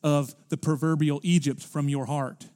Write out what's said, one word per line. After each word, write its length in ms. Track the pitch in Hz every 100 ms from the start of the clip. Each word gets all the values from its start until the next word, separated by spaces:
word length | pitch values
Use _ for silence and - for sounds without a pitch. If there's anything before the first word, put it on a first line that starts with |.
of 320 | 151 147 131 - -
the 80 | 160
proverbial 640 | 151 147 160 160 151 143
Egypt 400 | 180 175 139 135
from 260 | - 151 143
your 180 | 143 131
heart. 400 | 147 131 - -